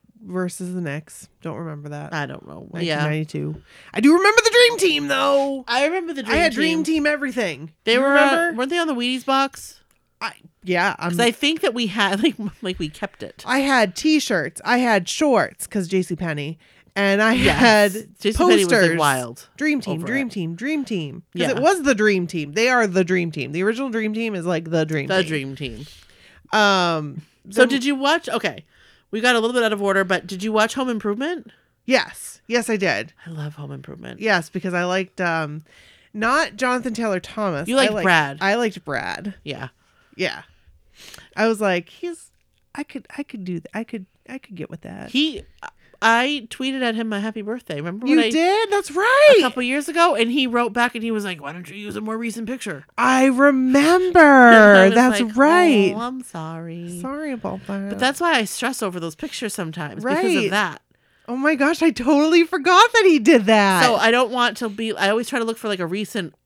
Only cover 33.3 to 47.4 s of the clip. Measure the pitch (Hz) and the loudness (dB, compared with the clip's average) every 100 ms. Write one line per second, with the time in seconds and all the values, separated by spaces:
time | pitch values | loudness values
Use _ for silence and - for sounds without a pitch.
33.3 | 160 151 151 143 139 135 139 120 - 220 | -12 -12 -12 -14 -14 -16 -16 -16 -6 -2
34.3 | 185 160 180 190 175 180 185 185 - 180 | -2 -2 -8 -6 -4 -2 -4 -6 -6 -4
35.3 | 165 151 151 156 _ _ _ _ 214 226 | -4 -6 -10 -16 _ _ _ _ -4 0
36.3 | 285 302 208 254 247 240 226 226 185 - | 0 -2 -4 -4 -2 -4 -4 -4 -4 -6
37.3 | - 208 151 170 262 269 214 185 165 147 | -6 -4 -4 -2 2 2 2 2 2 2
38.3 | 143 190 220 233 185 - 131 90 - 202 | -2 -2 0 -2 -6 -8 -6 -6 -8 -10
39.3 | 185 - 135 131 _ _ _ _ - 180 | -12 -12 -12 -14 _ _ _ _ -8 -8
40.3 | 64 - _ _ _ _ _ - - - | -8 -16 _ _ _ _ _ -20 -20 -12
41.3 | - 220 214 208 180 170 - 349 330 - | -2 -2 0 0 -2 -4 -10 -12 -12 -18
42.3 | _ _ _ _ - 294 262 - - 285 | _ _ _ _ -12 -12 -12 -14 -12 -12
43.3 | 220 180 170 - - 233 226 190 _ - | -10 -8 -8 -8 -10 -10 -12 -14 _ -18
44.3 | 262 - 180 - 165 - - - 254 311 | -18 -16 -16 -14 -14 -16 -16 -6 -2 -2
45.3 | 254 - _ - - _ - 220 233 262 | -4 -16 _ -20 -20 _ -2 2 2 2
46.3 | 294 220 - 262 269 247 220 226 202 220 | -4 -8 -8 -6 -4 -2 -4 -4 -6 -6
47.3 | 220 | -8